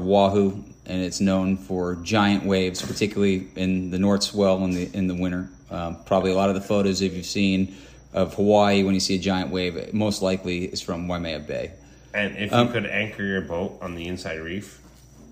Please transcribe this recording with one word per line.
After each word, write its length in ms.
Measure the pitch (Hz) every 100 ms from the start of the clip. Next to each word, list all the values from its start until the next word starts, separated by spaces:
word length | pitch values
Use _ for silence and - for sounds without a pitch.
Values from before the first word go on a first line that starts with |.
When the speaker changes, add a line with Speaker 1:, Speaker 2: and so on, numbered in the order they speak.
| 90
Speaker 1:
Oahu, 560 | 101 98 101 98 101 - - -
and 160 | 92
it's 180 | 90 -
known 380 | 98 95 92 95
for 380 | - 92 90 87
giant 500 | 85 110 104 101 95
waves, 360 | 95 92 90
particularly 680 | - 95 104 101 101 95 95 -
in 340 | 95 92 90
the 80 | 90
north 240 | 98 98
swell 400 | - 104 98 95
in 80 | 92
the, 180 | 90 90
in 140 | 101 92
the 80 | 90
winter. 340 | 92 90 95 - -
Um, 280 | 87 85 87 -
probably 260 | 95 92
a 40 | 92
lot 120 | 98
of 80 | 95
the 60 |
photos, 400 | - 104 98 95
if 120 | 95
you've 120 | 87 87
seen, 500 | 101 98 95 95 - - - -
of 220 | 95 87 -
Hawaii 480 | 101 104 101 101
when 100 | 95
you 80 | 95
see 140 | - 95
a 40 |
giant 320 | 98 92 87
wave, 240 | 92 90 80
it 180 | -
most 280 | 107 107 101
likely 420 | 95 95 92 90
is 160 | 92 -
from 280 | - 85 87
Waimea 300 | 87 85 76
Bay. 320 | 76 64 62 - - - -
Speaker 2:
And 240 | 104 101 -
if 140 | 104
Speaker 1:
Um, 140 | 120 120
Speaker 2:
you 60 |
could 120 | 113 95
anchor 360 | 101 104 -
your 180 | 98 95
boat 360 | 80 85 95 -
on 120 | 92 85
the 120 | 85
inside 320 | 92 85 80
reef, 400 | 80 92 - - - - - - -